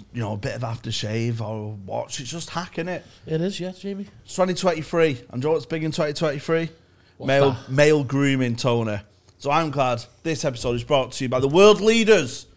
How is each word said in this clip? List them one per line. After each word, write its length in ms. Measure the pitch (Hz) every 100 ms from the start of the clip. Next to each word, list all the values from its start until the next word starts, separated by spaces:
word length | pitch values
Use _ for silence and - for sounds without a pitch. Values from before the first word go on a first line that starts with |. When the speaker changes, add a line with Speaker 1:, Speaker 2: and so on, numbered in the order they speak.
| -
Speaker 1:
you 80 | 123
know, 140 | 107
a 20 | 107
bit 180 | 131
of 60 | 110
aftershave 800 | 120 113 117 113 107 110 117 113
or 160 | 107 110
a 120 | 107
watch. 520 | 104 95 117 - 139
It's 100 | 123
just 200 | 165 -
hacking 380 | 165 180 - 175
it. 180 | 165 - -
Speaker 2:
It 160 | - 160
is, 180 | 180 185
yeah, 140 | 180
Jamie. 360 | 185 196 196 196 -
Speaker 1:
It's 120 | -
twenty 180 | - 185
twenty-three. 680 | 180 185 160 156 170 160 123 -
And 100 | 127
do 60 | 147
you 40 |
know 40 |
what's 100 | 160
big 180 | - 165
in 100 | 156
twenty 200 | - 151
twenty-three? 560 | 147 160 143 - 165 160 - _ _ _ -
Speaker 2:
What's 100 | 131
Speaker 1:
Male, 260 | 139 139
Speaker 2:
that? 180 | 123 -
Speaker 1:
male 340 | 131 147 151
grooming, 520 | 127 135 143 135 127 113
Tony. 420 | 131 117 113 104 - _ _ -
So 120 | 139
I'm 200 | 151 160
glad 340 | 139 127 120 - _
this 200 | 165 156
episode 300 | 151 120 127
is 100 | 120
brought 280 | 120 143 120
to 120 | -
you 60 | 131
by 100 | 127
the 80 | 139
world 320 | 165 202 202
leaders 680 | 214 226 220 202 120 - -